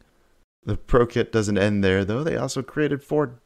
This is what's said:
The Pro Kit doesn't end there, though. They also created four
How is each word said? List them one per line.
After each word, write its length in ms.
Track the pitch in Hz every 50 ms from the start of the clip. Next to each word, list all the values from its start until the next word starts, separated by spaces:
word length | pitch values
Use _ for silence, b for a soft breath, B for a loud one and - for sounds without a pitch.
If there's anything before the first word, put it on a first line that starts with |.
| b b b b b b b b _ _ _ _ _
The 120 | - 107
Pro 300 | - - - - 127 120
Kit 260 | 117 - 120 110 -
doesn't 260 | - 113 107 104 104
end 260 | 95 98 107 104 101 98
there, 200 | 95 95 98 98
though. 200 | 90 107 127 156
They 120 | 165 131
also 260 | 113 131 135 - 135
created 420 | 127 - - 151 151 143 143 139 -
four 360 | - 151 151 147 127 123 - _